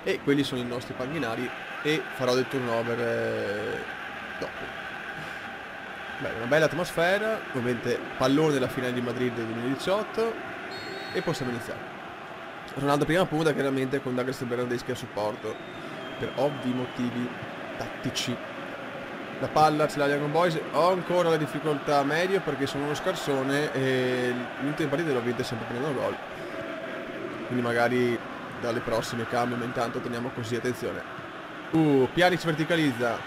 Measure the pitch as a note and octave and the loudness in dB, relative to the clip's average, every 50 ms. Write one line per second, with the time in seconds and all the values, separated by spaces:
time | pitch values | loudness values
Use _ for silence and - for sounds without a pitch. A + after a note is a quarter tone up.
0 | - F#3+ F#3+ - - D3 C#3+ C#3+ C#3 C3+ C3+ B2+ B2 B2 A#2+ B2 B2+ - B2+ - | 0 -2 -2 0 2 4 4 4 4 0 -2 -4 -4 -4 -4 -6 -6 -8 -6 -6
1 | B2+ C3 D#3 E3+ C3+ A2+ A2+ B2 B2+ A#2+ - - - - - - - D3 D#3 D3+ | -4 -4 -2 -2 -2 -2 -2 -4 -4 -6 -6 -8 -10 -10 -8 -2 2 2 2 2
2 | - - - - C3 B2 B2 C3 B2+ - - C#3 B2+ A#2+ A2+ A2+ A#2 A#2 A#2 A#2 | 0 -4 -4 0 2 4 4 4 4 2 0 -2 0 2 0 0 2 0 0 0
3 | A#2+ A#2 A#2 A#2 A2+ A2+ A2+ A2 G#2+ G#2 G2 G#2 G#2+ G#2+ - - - - - - | 2 0 2 2 0 0 0 0 0 -2 -2 -2 -2 -2 -4 -4 -6 -6 -8 -8
4 | - - - - - - - - - - - - - - - - - - - - | -8 -8 -8 -8 -8 -8 -6 -6 -6 -6 -6 -8 -8 -8 -8 -8 -8 -8 -8 -8
5 | - - - - - - - - - - - - - - - - - - - - | -8 -8 -8 -8 -8 -8 -8 -8 -8 -10 -10 -10 -10 -10 -10 -10 -10 -10 -10 -10
6 | - - - - C3+ - - A#2 A2+ A#2+ C3+ D#3 D#3+ C#3+ D3 D3+ F3+ E3 - - | -10 -10 -8 -6 -6 -4 -4 -4 0 2 4 4 4 4 2 0 -4 -2 0 2
7 | E3 F3 F#3+ G#3 G#3+ A3 A3 G#3 - - - C3 A#2 B2 B2 A2+ - A#2+ A#2+ - | 4 4 4 2 2 0 -2 -2 -4 -6 -4 -2 0 0 0 0 0 0 0 0
8 | - - - - C3 C3 C3+ D3 D#3+ D#3 D3 C3+ B2+ A#2+ - - B2 B2 B2 B2 | -2 -6 -2 2 4 4 6 6 6 6 4 4 2 0 0 -2 -2 0 0 0
9 | A#2+ B2 A#2 B2 B2+ B2 A#2 A#2 A2+ A2+ A2+ A#2 A#2 B2+ C#3 C3 - F#3 F#3 G#3 | 0 -2 0 0 0 0 0 -2 -4 -4 -4 -2 0 -2 -2 0 0 0 0 0
10 | G#3+ - - - A3 A3+ A3 - - - - - - - - - - - - - | 0 -2 -2 0 0 0 0 -4 -8 -8 -10 -10 -8 -8 -8 -8 -8 -8 -8 -8
11 | - - - F3 - - D#3 - - B2 A#2+ A#2 - - - - - - - - | -8 -4 -4 -2 0 0 -2 0 -2 -2 -4 -4 -4 -6 -8 -8 -8 -10 -12 -12
12 | - - - - - - - - - - - - - - - C3+ C3+ C#3+ C#3+ D3 | -12 -12 -12 -12 -12 -12 -12 -12 -12 -12 -12 -12 -12 -10 -6 -2 2 4 4 4
13 | D3 D3 D#3 F3+ F#3+ - D3+ D3+ E3 D#3 C#3+ - C#3 C#3 C3+ C3+ C3 C3 C3+ C#3 | 4 4 6 4 4 4 2 2 4 4 4 4 2 2 2 2 2 2 0 0
14 | C3+ C3 B2 B2 B2 C3 B2+ - C3 A#2+ A#2+ A#2+ B2 A#2+ A#2+ A#2+ - - B2+ A#2+ | 0 0 0 0 0 0 -2 -4 -2 -2 0 0 0 0 0 -2 -2 -4 -4 -4
15 | B2+ A2 - G2+ G#2 G#2+ G#2+ - - G#2+ G#2+ - - - - - - - - - | -4 -6 -4 -2 -2 -2 -2 -2 -6 -6 -6 -6 -10 -10 -10 -10 -10 -10 -10 -8
16 | - - - - D3+ D3 - - C3 D3 C#3+ C3 A#2+ B2+ B2 B2+ B2 A#2+ - - | -8 -8 -6 -6 -6 -4 0 2 2 2 2 0 -2 0 0 0 -2 -4 -2 -2
17 | B2 A#2+ A#2 B2 B2 B2 - - - - - - - - - - A2+ A2 - - | -2 0 0 -2 -2 -2 -4 -6 -8 -10 -10 -10 -8 -8 -8 -6 -6 -8 -8 -4
18 | - B2+ A#2 - - - A#2+ - - - - - - - - - - - - - | -4 -2 -2 -2 -2 -2 -4 -4 -6 -10 -8 -8 -8 -8 -8 -8 -8 -8 -8 -8
19 | - - - - - - - - C3+ A#2+ - D#3 D#3 D#3 D#3 D3+ D3+ D3 - D3 | -10 -8 -8 -10 -8 -8 -6 -4 -4 0 4 6 6 6 6 6 2 2 2 2
20 | C#3+ C#3+ C#3+ C#3+ D3 D3 D3 D#3+ F3 F3+ D#3+ D#3+ - - - C3+ D#3+ F3 F#3+ F3+ | 2 4 4 2 0 2 4 4 4 4 4 0 -2 0 2 4 6 6 4 4
21 | E3+ - F3 F3+ F3 E3+ E3 D#3 D#3 C#3 - D3+ C#3 D#3 D3+ C#3 - - D3 C#3+ | 2 2 4 4 6 6 4 4 2 0 -2 -2 0 0 0 0 2 4 4 4
22 | C#3 C#3 D3 D#3+ F3+ F#3+ G3 F#3+ - - C#3+ C3 C#3 C#3 - C#3+ C#3+ D3 D3+ D3 | 4 4 2 2 2 4 2 2 2 0 0 0 0 -2 0 -2 -2 -2 -2 0
23 | - F#3 F#3 D#3+ - - C#3+ C3+ C3 C3+ C#3 C#3+ D3+ D#3 - C3 C3+ C3 C3 C3 | 0 -2 -2 0 0 0 2 2 2 2 2 2 2 2 0 2 2 4 4 4
24 | B2+ B2+ B2+ B2+ B2 B2 B2 B2 B2 - - - C3 C#3+ D3+ - E3 C#3+ C#3 C#3+ | 4 2 2 2 2 0 0 0 -4 -6 -6 -2 -2 -2 0 0 0 0 2 0
25 | F3 D#3+ C#3 B2 A#2 A#2+ A#2+ A2+ B2+ - B2+ A2+ A#2+ A#2 B2 A#2+ C3+ D#3 C#3 A#2+ | 2 2 2 2 2 0 0 0 -2 -2 -2 -6 -4 -6 -4 -2 -2 -2 0 0
26 | G#2 G2+ G2 - - - - - - - - - - - - - - - - - | 0 0 -2 -4 -8 -10 -10 -10 -10 -8 -8 -8 -8 -6 -8 -8 -8 -8 -8 -8
27 | - - - - - - - - - - B2 B2+ A#2+ A#2+ A#2 A#2+ A#2+ A#2 B2 B2 | -8 -8 -8 -8 -6 -6 -6 -6 -6 -2 0 0 2 2 4 4 4 6 6 4
28 | B2 A#2+ A#2+ A2+ - - - - - - - - A#2 A#2+ A2+ A#2+ A#2 - A#2 A2 | 4 4 2 0 -2 -6 -10 -10 -10 -10 -8 -4 -2 -2 -2 -2 0 0 0 0
29 | A#2+ - - A#2 A2+ A2 - A#2+ A#2+ A#2+ A#2+ A#2+ A#2 A#2+ B2 B2+ A#2+ A#2 B2 C3 | 0 0 -2 -4 -4 0 0 2 2 2 0 -2 -2 -2 0 0 -2 0 -2 -4
30 | B2 B2+ A#2+ A#2 A#2+ B2+ B2+ - A#2+ A2 A#2+ A#2 A2+ B2 B2 - A#2+ G2+ E2+ E2+ | -4 -4 -4 -4 -4 -4 -4 -4 -4 -2 -2 0 0 0 -2 0 -4 -4 -4 -4
31 | - - - - - - - - - - - - - - - E3 D#3+ D3+ C#3+ C3+ | -8 -8 -10 -10 -10 -10 -10 -12 -12 -12 -12 -12 -10 2 4 6 6 8 8 8
32 | C3 B2 - E3 F3 F3+ F3+ E3 - E3 D#3+ D3 D#3+ - F3 E3 D#3+ D3 B2 A#2 | 6 6 6 6 6 6 6 4 2 0 2 2 2 2 4 4 4 4 4 4
33 | B2 A#2+ A2+ F2+ - | 0 0 0 -2 -4